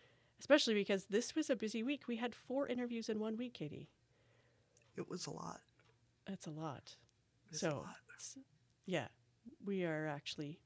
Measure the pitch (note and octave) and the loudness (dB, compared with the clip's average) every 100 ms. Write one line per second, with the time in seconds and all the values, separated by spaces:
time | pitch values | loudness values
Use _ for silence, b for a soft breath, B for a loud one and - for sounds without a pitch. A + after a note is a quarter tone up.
0 | b b b b - C#4+ B3 G#3 G3 G3 | b b b b 6 8 8 4 6 2
1 | - G3 B3 - D4+ A#3+ A3 A3+ A#3 C#4+ | 4 2 2 2 2 2 0 0 0 -2
2 | - A#3 A#3+ - - C4 C#4+ B3 B3 A#3 | -2 -2 -2 -4 -4 -2 0 0 0 -2
3 | A3 A3 A3 A3 B3 - D3+ C#3+ C#3+ _ | 0 0 0 -2 -4 -4 -6 -6 -12 _
4 | _ b b b b b b b - - | _ b b b b b b b -16 -8
5 | F3 F#3 - - E3+ - - _ - _ | -6 -4 -4 -6 -6 -8 -14 _ -20 _
6 | _ _ - G3 - D#3 D#3+ B2 - - | _ _ -10 -8 -6 -4 -4 -6 -10 -18
7 | - _ _ _ - D#3 E3+ C#3 - - | -20 _ _ _ -10 -2 0 0 -4 -10
8 | - - - C4+ C4 _ _ _ - F3 | -16 -14 -12 -12 -18 _ _ _ -2 -2
9 | A2+ - _ _ - - F#3+ G3 F3 D#3 | -2 -8 _ _ -20 -10 -2 0 2 2
10 | D#3 C#3+ - - D3 E3 | 0 -4 -6 -6 -6 -8